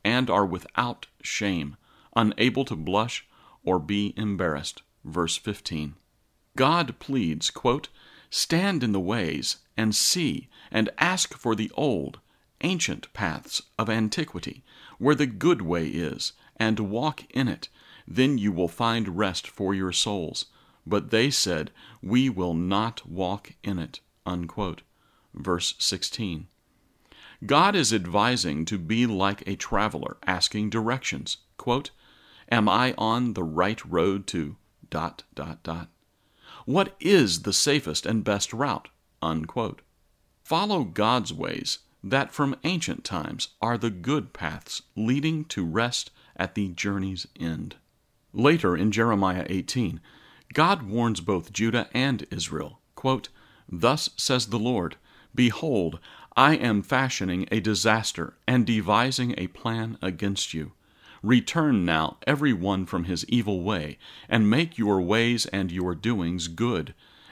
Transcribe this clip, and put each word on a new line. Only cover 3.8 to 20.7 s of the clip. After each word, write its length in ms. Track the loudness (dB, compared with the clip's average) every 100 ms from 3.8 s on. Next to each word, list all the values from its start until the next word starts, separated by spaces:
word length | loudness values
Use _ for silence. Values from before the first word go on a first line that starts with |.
| 2 0 -2 -2
embarrassed." 640 | -4 0 0 -2 -6 -12 -16 _
Verse 340 | -6 -2 0 -2
fifteen. 560 | -4 -8 -6 -6 -6 -10 _ _ _ _ _ 0
God 420 | 2 2 0 -6
pleads, 540 | -4 0 0 0 -4
quote, 380 | -2 0 0 -4 -18 -20 -20 -8
"Stand 520 | -4 0 2 2 0
in 100 | 0
the 60 | 0
ways, 580 | 0 0 -2 -2 -4 -6 _ -2
and 180 | 0 2
see, 540 | 2 2 0 -2 -6 -18 -4
and 180 | 0 0 2
ask 380 | 0 0 -2 -4
for 180 | -2
the 180 | 0 -2 -2
old, 440 | 0 0 -4 -10 _ _ _ -6
ancient 520 | -2 0 -2 -4 -10
paths 480 | -4 -4 -4 -6 -8 -8 -6
of 140 | -2
antiquity, 720 | 0 0 -2 -6 -6 -10 -12 -18 -20 -20 -2
where 180 | 2 4
the 120 | 2
good 340 | 2 2 4
way 260 | 2 0 0
is, 460 | -2 -4 -4 -8 -10 _ -2
and 220 | 0 0
walk 460 | 0 -2 -2 -4 -6
in 180 | -2 -2
it. 220 | -2 -8 _ -20 -20 -4
Then 320 | 2 4 4
you 120 | 2
will 160 | 2 0
find 520 | 0 0 0 -2 0
rest 280 | 0 -2 -6
for 280 | -4 -2 0
your 160 | 0
souls." 560 | 0 -2 -2 -4 -6 -10 _ _